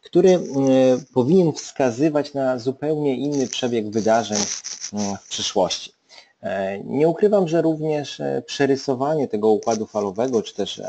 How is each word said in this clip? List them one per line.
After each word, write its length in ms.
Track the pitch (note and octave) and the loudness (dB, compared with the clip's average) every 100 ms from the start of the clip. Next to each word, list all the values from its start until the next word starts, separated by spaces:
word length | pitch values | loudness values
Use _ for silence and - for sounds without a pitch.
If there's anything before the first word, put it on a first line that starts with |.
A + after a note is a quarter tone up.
który, 280 | - F3 F#3 | -2 2 4
mm, 760 | F3+ - C3+ C3+ C3 C3 B2+ - | 4 0 0 4 6 6 2 0
powinien 400 | C3+ B2 F#3+ E3 | 0 4 4 4
wskazywać 800 | - - - C3 A#2 D#3 D3 C#3 | 0 -6 0 0 2 0 0 -2
na 260 | C#3 C3 B2+ | -2 -2 -2
zupełnie 560 | B2 B2+ D3 D#3 D3 B2 | -4 -4 -4 0 0 -2
inny 320 | C#3+ C#3+ B2 | -2 -2 -2
przebieg 420 | - B2 A#2 G#2+ | -2 -2 -2 -2
wydarzeń, 480 | G#2+ G2+ A2+ G#2+ G#2 F#2 - - - - | 0 2 2 2 -2 -4 -6 -12 -14 -10
mm, 240 | G#2 G2+ G2 | -6 -4 -6
w 120 | - | -10
przyszłości. 640 | - G#2 G#2 F2 - - _ _ - _ _ | -8 -4 0 0 -2 -10 _ _ -20 _ _
E, 380 | G2+ G2 G2 G2 | -8 -4 -4 -6
nie 280 | A2 A#2+ D#3+ | -6 0 0
ukrywam, 400 | E3 G#3 G#3 E3+ | 4 2 4 2
że 140 | E3 | 2
również, 580 | D#3+ D#3 D#3 D3+ C#3 - | 2 0 -2 -4 -6 -8
e, 220 | C#3+ C3+ - | -4 -4 -6
przerysowanie 840 | - C#3 C3+ - B2+ C#3 D#3 B2 | 0 2 2 0 -2 0 0 -2
tego 220 | G#2+ A2 | 0 2
układu 360 | G#2 A#2 A2+ G#2+ | 2 2 -2 -2
falowego, 560 | G#2+ G2+ F#2+ C3 A#2 | -4 -4 -2 -2 0
czy 140 | - - | -2 -6
też 260 | F#2+ - | -6 -6